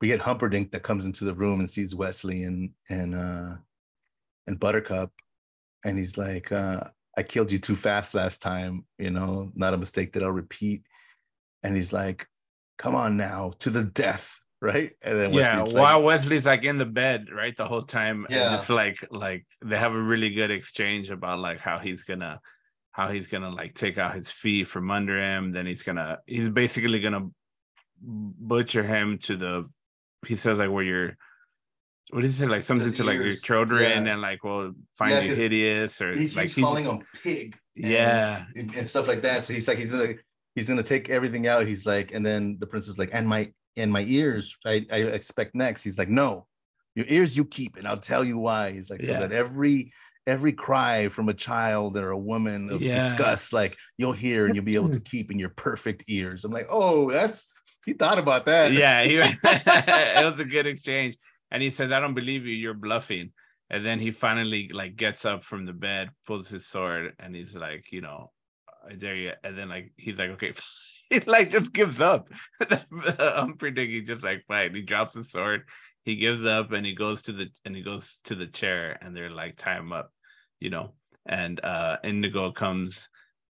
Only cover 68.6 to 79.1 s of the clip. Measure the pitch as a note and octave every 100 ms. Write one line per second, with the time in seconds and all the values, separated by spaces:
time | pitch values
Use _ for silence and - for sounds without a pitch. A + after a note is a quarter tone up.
68.6 | - - - G2 G2 F#2+ F2+ - G2 F#2+
69.6 | F#2+ F2+ F2+ - A#2 G2 F#2 F#2+ G#2 -
70.6 | - - - - _ B3+ A3+ A3+ - G#3+
71.6 | - G3+ G3 A#2+ E3 D3+ - - - -
72.6 | A3+ - - E3 D3+ C#3 D3 C#3+ C3+ D3+
73.6 | D3 B2+ A#2+ A2+ G#2+ A2+ G2 F#2+ - G#2
74.6 | F#2 G2 F#2+ G#2 A2+ A2+ A2+ F2+ G2+ G#2
75.6 | - - - _ A2+ G#2+ A2 A#2 A2+ A2
76.6 | A2 G#2 G2+ F#2+ G#2 G#2 - G2 F#2 -
77.6 | G#2 F#2+ F#2+ G2+ - - - F#2+ E2+ -
78.6 | A#2+ F2+ E2 - F2+